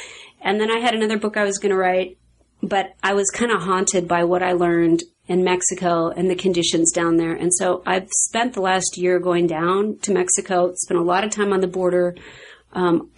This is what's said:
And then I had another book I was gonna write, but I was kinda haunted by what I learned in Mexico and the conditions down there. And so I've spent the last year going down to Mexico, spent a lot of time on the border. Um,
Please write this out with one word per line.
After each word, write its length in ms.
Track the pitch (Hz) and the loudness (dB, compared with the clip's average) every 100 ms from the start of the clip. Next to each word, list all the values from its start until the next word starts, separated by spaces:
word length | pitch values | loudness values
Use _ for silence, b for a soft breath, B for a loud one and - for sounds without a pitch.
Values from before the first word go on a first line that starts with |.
| B B B B | B B B B
And 200 | 190 208 | -2 0
then 100 | 220 | 0
I 80 | 226 | 0
had 160 | 247 | 0
another 240 | 220 214 214 | 0 0 0
book 180 | 214 208 | -2 -2
I 60 | |
was 160 | 202 196 | -2 0
gonna 160 | 202 190 | 0 2
write, 400 | 185 185 185 - _ _ _ - | 2 0 -2 -8 _ _ _ -10
but 300 | 185 196 190 - | -2 -2 -2 -4
I 120 | 190 | 0
was 160 | 202 196 | 0 0
kinda 260 | - 233 196 | -2 0 0
haunted 480 | 180 185 180 185 170 | 0 0 2 0 2
by 160 | 175 | 2
what 220 | 170 180 | 2 2
I 80 | 180 | 2
learned 500 | 175 175 170 170 165 - _ - | 2 2 4 4 2 -2 _ -2
in 160 | 185 | 0
Mexico 680 | 185 180 - 185 175 170 165 | 2 0 -2 -2 0 0 0
and 200 | 175 185 | 0 -2
the 60 | 180 | 0
conditions 560 | 185 170 165 165 165 | 0 0 2 2 2
down 240 | 175 170 165 | 2 2 2
there. 160 | 165 | 0
And 180 | - 175 | -2 -2
so 300 | - 185 180 | 0 0 -2
I've 240 | 185 190 190 | -2 -2 -2
spent 420 | - - 226 247 | -4 -2 -2 -2
the 60 | 208 | -2
last 360 | 185 185 180 180 | 0 0 -2 -2
year 220 | 180 180 | 0 2
going 300 | 180 175 175 | 2 2 2
down 500 | 156 170 196 214 208 | 0 0 0 -2 -4
to 100 | - | -2
Mexico, 600 | 180 180 202 196 180 180 - | 0 0 -2 0 0 0 -2
spent 240 | - 175 | -2 0
a 40 | |
lot 200 | 170 185 | 0 0
of 60 | 214 | -2
time 200 | 208 202 | -2 0
on 100 | 190 | 0
the 40 | 185 | 0
border. 480 | 185 180 180 175 175 B B B B B | 0 0 2 0 -4 B B B B B
Um, 360 | 185 180 165 - | -2 2 0 -2